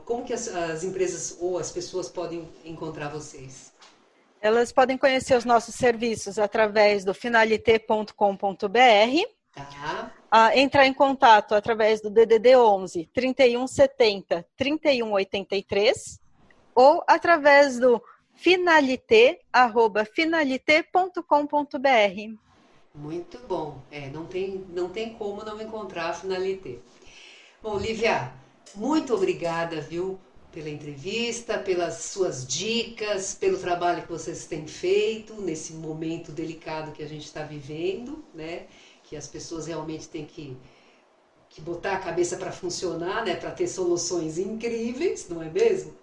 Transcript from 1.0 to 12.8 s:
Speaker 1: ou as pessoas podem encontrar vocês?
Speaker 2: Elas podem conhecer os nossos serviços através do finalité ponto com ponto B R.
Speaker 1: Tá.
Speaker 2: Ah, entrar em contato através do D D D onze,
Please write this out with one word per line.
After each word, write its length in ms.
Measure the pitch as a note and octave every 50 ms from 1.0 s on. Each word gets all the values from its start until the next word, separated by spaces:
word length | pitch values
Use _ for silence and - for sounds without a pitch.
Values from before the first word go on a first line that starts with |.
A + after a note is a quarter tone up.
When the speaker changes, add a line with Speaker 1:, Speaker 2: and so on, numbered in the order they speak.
| F3+ E3+ E3 D#3+ - - - -
Speaker 1:
ou 180 | F3 F3+ F3+ E3
as 120 | D#3 -
pessoas 380 | - F3 F3 - F#3 F#3 F3 -
podem 400 | - F3+ E3+ E3 E3+ E3+ D#3+ - - - -
encontrar 440 | E3 E3 - E3 D#3 D3 D3+ D3 D3
vocês? 640 | D#3 D3+ D3 - - C#3 C3 C3 - - - - _ _ - - _ _ _ _ _ _ _ _ _ _
Speaker 2:
Elas 320 | G#3+ G#3+ A3 A#3 A#3+ -
podem 240 | - C4+ C4 B3 C4
conhecer 400 | C4 - C4+ C4 C4 - - C4+
os 80 | A#3+ G#3+
nossos 300 | B3 A#3+ A3+ - - -
serviços 640 | - C4 B3 A#3 G#3+ A#3+ A#3 A3 G#3 - G3+ F#3+ A3
através 640 | G#3 G3+ - A3+ A3 G#3 G3+ A3 G#3 G#3 G#3 G3+ F3+
do 80 | G3
finalité 680 | F#3 - - A#3+ A#3 A3+ A3 A3 A3 G#3+ - A#3+ A3+ A3
ponto 360 | - - A3 G#3+ G#3 - -
com 220 | - G#3 G3+ G3
ponto 320 | F#3+ - G3 F#3 - - G3
B 100 | F#3+ A#3+
R. 480 | C4 B3 G#3+ G3+ A3 A#3+ C4 E4 G#4+ C5 _ _ _ _ _
Speaker 1:
Tá. 580 | C#3 C#3 - - C#3+ D3 D#3 F3 G#3+ A3+ - - _ _ _
Speaker 2:
Ah, 260 | - A3+ A3 A3+ -
entrar 300 | B3 C#4 C4 - C#4 C4+
em 80 | C4+ C4+
contato 600 | - C#4+ C4+ C4+ B3 C4+ A#3 A3 G#3 G#3 - G#3+
através 460 | G#3 - - A3+ G#3+ A3 G#3+ A3 G#3+
do 80 | G#3 G#3+
D 160 | G3 A3+ A3+
D 140 | G3+ A3+ A3
D 180 | G3+ B3 C4
onze, 540 | B3+ A#3+ G#3+ G3+ F#3+